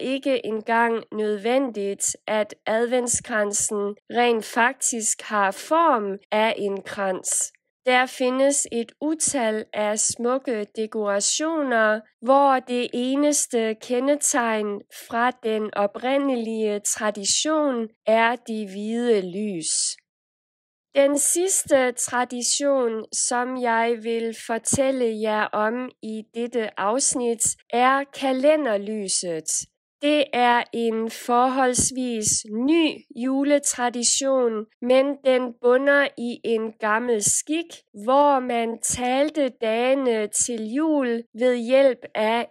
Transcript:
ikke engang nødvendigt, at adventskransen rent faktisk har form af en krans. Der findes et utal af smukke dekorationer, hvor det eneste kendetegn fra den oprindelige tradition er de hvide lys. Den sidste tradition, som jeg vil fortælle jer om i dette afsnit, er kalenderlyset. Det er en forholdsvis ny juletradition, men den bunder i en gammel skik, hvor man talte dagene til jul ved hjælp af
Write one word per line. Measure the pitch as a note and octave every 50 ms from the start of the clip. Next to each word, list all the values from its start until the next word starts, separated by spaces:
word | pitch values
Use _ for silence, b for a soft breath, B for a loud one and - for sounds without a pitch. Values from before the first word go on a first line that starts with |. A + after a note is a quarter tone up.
ikke | - B3 C4+ C4+ C4+ C#4+ C4 A#3+ -
engang | G3+ G#3+ A3 G#3+ - A3+ A3+ A#3 A#3 A3+ A3+ - - -
nødvendigt, | G#3+ G#3+ G#3+ G#3 G3+ F#3+ A3+ B3 C4+ C#4 B3+ A3 G#3+ G3+ G3 G3 G3 - - - - -
at | - G#3+ G#3+ G#3+ G#3 - _ -
adventskransen | - G#3+ A3 G3 G#3 A#3+ B3 A#3+ A#3+ - - - - B3 G#3+ G#3 G#3 G3+ - - - A3+ G#3 G3+ G3+ G#3 - _ - A3
rent | A#3 A#3+ A#3+ A#3+ A3 A3+
faktisk | - - A#3+ A3+ B3 C4+ - - - - A#3 G#3+ - - - -
har | - A3 G#3 G3+ F#3+
form | G3 - - - D#4 D#4+ E4+ D#4+ C#4 A#3 G#3 G3 F#3+ G3+ _ - -
af | G#3+ A3 A3+ - -
en | G3 G3+ G3 G3 -
krans. | - - - G3 F#3+ F#3 - - - - - - - - _ _ _ _ _ -
Der | B3+ B3+ B3 B3+
findes | B3+ - - C4 B3 B3+ C4 C4+ C#4 C#4+ C#4+ - - -
et | A#3 A#3 A3+ - -
utal | - D4+ D#4+ D#4+ - - - C#4 A#3 A3 G#3+ G#3+ A3 _ -
af | G#3+ G#3 G#3 G#3+ G#3+
smukke | - - - - A#3 A#3+ B3+ C4+ C4+ - A#3+ G#3+ G#3 - -
dekorationer, | - A3 G#3+ - A3+ G#3 G3+ G3+ G3+ G3+ - - - D4+ D#4+ E4 D#4+ D4 C4 B3 A3+ A3 G#3+ G#3+ A3 A3 b b b
hvor | - A#3 C4+ C#4 C#4+ C#4 C4 B3+
det | B3+ - B3 B3 B3 - -
eneste | A#3+ B3 B3+ C4+ C#4 D4 D4 D4 C#4+ - - - A#3 A3+ A3 A3 A3 -
kendetegn | - B3 B3 C4 C#4 D4 D4 - - - C4+ A#3 A#3 A3 G#3+ G#3+ G#3 G3+ G3+ G#3+ _ - - - -
fra | - A#3 A#3+ B3+
den | B3 _ - A3+ A3 G#3+ G#3+ G#3 -
oprindelige | - G3+ G3+ G3+ A3+ A#3 B3+ C4+ C#4 C#4 C#4 C4 A#3+ A3+ A3 A3+ A3 A3 G#3+ G#3 G#3
tradition | G#3 - - - A3+ G#3+ G#3 G#3+ G3 G3+ - - - D4+ D#4 D#4 D4+ C#4+ B3+ A#3 A3+ A3 _ _ -
er | - A3 A3+ A3+ A#3 A#3+
de | A#3+ - - A3+ G#3+ G#3+
hvide | F#3+ F#3 G3+ G#3 G#3+ A3+ A#3 A#3+ A#3+ A3+ G3+
lys. | F#3 F#3 E3+ G3 G#3+ G#3 G3 E3 D#3 - - - - - - - _ _ _ _ _ _ _ _ _ _ _ _ _ _ _ _ _ _ -
Den | C#4 C#4 C#4 C#4+ D4
sidste | - - - E4 F4+ F#4+ F#4+ - - - D#4 C4+ C4 B3 B3
tradition, | - - - - B3 B3 B3 B3+ B3 A#3+ - - - C#4+ C#4+ C#4 C4+ B3 A#3 A3+ A3 A3 - -
som | - - - B3+ A#3+ B3 B3+ B3+ B3+ B3
jeg | A#3+ A3+ A3+ A3+ A#3 A#3+ A3+ G#3+
vil | A#3 A#3 A3+ A3+ A3+ A3 - -
fortælle | - A#3 A3+ A3+ - - - C4+ C4 C4+ C4 B3 A3+ A3 G#3+
jer | G#3+ G#3+ G#3+ G#3+ G#3+
om | - - G3+ G#3+ G#3+ A#3 B3 B3+ B3+ - _ -
i | A3 A3 A3 G#3+ _ -
dette | A#3 A#3 A#3+ A#3+ B3 A3 G#3 - -
afsnit, | F#3 G3+ A3 C4+ C#4 - - C4+ B3 A#3 A#3 A3 - - - _ _ -
er | - A#3+ B3 B3+ C4+ C#4 C#4
kalenderlyset. | C#4+ - - C#4 C4+ C4 C4 B3+ D4 D#4 D#4 D4 B3 G#3+ G3+ G3+ G3+ A3 G#3+ G3+ F#3+ - - - F3+ E3 D#3+ D#3 - - - - - _ _ _ _ _ - -
Det | D4 D4+ D4+ C#4 - -
er | A#3+ B3 A#3+ A#3+ A#3+ - - -
en | A#3 A#3 A3+ A3 A3 A3+ A3+
forholdsvis | A3+ - - - A#3+ A#3+ B3 C4 B3+ C4+ C4+ B3+ B3 A#3+ - - B3+ B3+ B3+ B3 A#3 A3 G#3+ G#3+ - - - A3 G#3 A3 B3
ny | C#4 D#4+ E4+ E4 D4 - - - - -
juletradition, | A#3 A#3+ C4 C4+ C4+ C#4 C#4+ D4 C#4+ C#4+ - - - B3 B3 A#3+ B3 A#3 - - - C#4+ C4+ C4+ C4 B3 A#3+ A3+ G#3+ A3 - _ - -
men | A#3+ B3+ C4 C4+ C#4+ C#4+ C#4 -
den | C4+ C4 B3 B3+ B3 A#3 _ -
bunder | A#3+ B3 B3+ C#4 C#4+ C#4+ C#4+ C#4 - - -
i | A#3 A#3+ A#3 - -
en | - A3+ A3 A3 A3 G#3+ -
gammel | - G#3+ G#3 A3 B3 B3 A#3 G#3+ G3+
skik, | - - - - - D4+ E4 E4+ E4+ - - _ _ - G#3 G3+
hvor | A3 C4 C#4 D4 D4 C#4+ C4
man | B3+ B3 A#3+ A#3 A#3 A3+ A3+ A3 -
talte | - - - B3 B3 B3+ C4 C#4+ D#4 D4 D#4+ C#4+ B3+
dagene | - - - A3 A3 A#3 A#3+ B3+ C4+ C#4 C4+ B3 A3+ A3 G#3+ G#3
til | - - - - A#3+ A3 A3 G#3+ A3+
jul | C#4 D#4+ D#4+ D4+ D4 C4+ A#3+ A#3 A#3 A#3 _ -
ved | A3 A#3+ B3+ B3
hjælp | A#3+ A#3 A3+ C4 C4+ C#4 C4+ A#3+ - - - -
af | - A3 G#3+ A3+ A#3 A3+ -